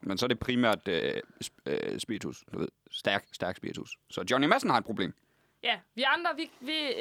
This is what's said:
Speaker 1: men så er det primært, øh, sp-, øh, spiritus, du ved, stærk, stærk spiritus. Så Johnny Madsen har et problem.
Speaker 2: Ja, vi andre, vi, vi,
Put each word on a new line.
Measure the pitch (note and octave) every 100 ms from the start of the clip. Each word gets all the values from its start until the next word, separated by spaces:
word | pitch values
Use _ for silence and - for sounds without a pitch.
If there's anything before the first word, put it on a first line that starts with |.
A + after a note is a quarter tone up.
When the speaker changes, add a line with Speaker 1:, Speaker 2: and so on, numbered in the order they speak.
Speaker 1:
men | F#2+ F#2+
så | A#2+
er |
det | A#2
primært, | - B2 A#2+ G2+ -
øh, | E2 C2+ - - -
sp-, | - - -
øh, | C#2+ G1+ G1+
spiritus, | - G#2+ D2 - -
du | -
ved, | - - _
stærk, | - G2+ G2 -
stærk | - F#2 -
spiritus. | E2 - - - _
Så | - F#2
Johnny | B2+ D3
Madsen | B3+ A#3+
har | B2
et | -
problem. | G#2 F2+ - _ _ _ _
Speaker 2:
Ja, | A#3+ G#3 - A3+
vi |
andre, | C4+ D#4+ E4+ D4
vi, | D#4+ -
vi, | B3+ D#4 D4 C3